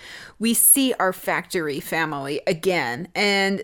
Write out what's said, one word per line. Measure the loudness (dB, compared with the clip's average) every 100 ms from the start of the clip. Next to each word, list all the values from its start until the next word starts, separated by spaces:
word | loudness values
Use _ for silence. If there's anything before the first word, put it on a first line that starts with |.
| -16 -18 -18 -2
We | 0
see | 4 4 4 2 2
our | 0
factory | 0 -2 -2 -2 -2 -2 -4
family | -4 -2 -2 -2 -4 -4 -2
again, | 0 0 0 0 -4 -6
and | 0 2 4 2 0